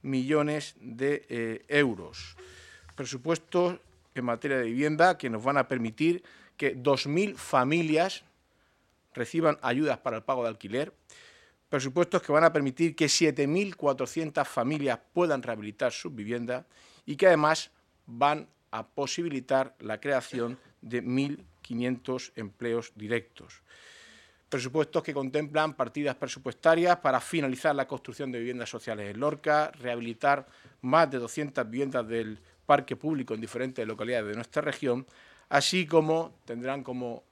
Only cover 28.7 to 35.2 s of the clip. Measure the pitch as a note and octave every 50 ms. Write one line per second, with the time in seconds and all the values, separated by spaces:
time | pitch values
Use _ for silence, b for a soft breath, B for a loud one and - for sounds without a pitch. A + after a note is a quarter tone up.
28.7 | - A2+ - - A2 G#2 G#2 G2+ G2+ G#2+ C3+ D3 D3+ C#3+ - D#3 D3+ D3+ D3+ D#3
29.7 | - C#3+ B2 B2 A#2+ A#2+ A#2 A#2 A2+ - - C#3+ C#3 C#3 C3+ B B B B B
30.7 | B B - B2+ C3+ D#3+ E3 C#3+ C3+ B2+ A#2+ A2+ - - D3+ C#3+ C3 - B2 G#2+
31.7 | A2+ B2+ C#3 C3+ C3 B2+ A#2 G#2+ A#2 A#2 A2+ G#2+ G#2+ G#2 b b b b b -
32.7 | D3 C#3+ C3+ - C3 - - D3+ D#3+ C#3 B2+ - A#2 A2 A2 G#2+ - A#2+ B2+ C3
33.7 | C3 B2+ A2+ G#2+ A2+ G#2 A2 A#2 B2 A#2+ G#2+ G2+ G#2 A2+ A#2 - - D3+ D3 D3+
34.7 | C3 - - C3 A#2+ B2 C3 B B B